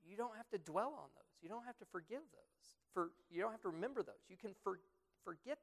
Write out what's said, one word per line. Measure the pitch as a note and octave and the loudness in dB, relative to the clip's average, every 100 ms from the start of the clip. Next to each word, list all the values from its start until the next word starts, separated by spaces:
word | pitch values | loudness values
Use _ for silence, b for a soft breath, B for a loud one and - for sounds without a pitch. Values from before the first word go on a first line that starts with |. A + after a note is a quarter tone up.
"You | D#3+ G3+ | -12 -2
don't | A#3+ | -2
have | A3 A#3 | -2 -4
to | G3 | -4
dwell | D#3 E3 B3 C#4+ | 0 2 2 0
on | C#3 | -10
those. | - - - | -14 -20 -14
You | E3 | -8
don't | A3+ A#3+ | -6 -6
have | A#3+ | -10
to | F3+ | -4
forgive | F#3 D#3+ B3 D4+ | -4 -2 -6 -6
those. | D#3+ - _ - - _ | -18 -20 _ -20 -20 _
For, | F#3 E3+ - - | 2 2 2 -4
you | E3+ | 2
don't | G#3+ | 2
have | A3 | 4
to | F#3+ | 0
remember | E3 A3 C4 | 2 2 2
those. | F3+ G2+ - | 0 0 -14
You | F3+ | -8
can | A3 F#3+ | -8 -2
for-, | G3 F#3 - _ _ _ | 0 0 -4 _ _ _
forget | - E3 B3 D4+ | -6 -6 -2 -4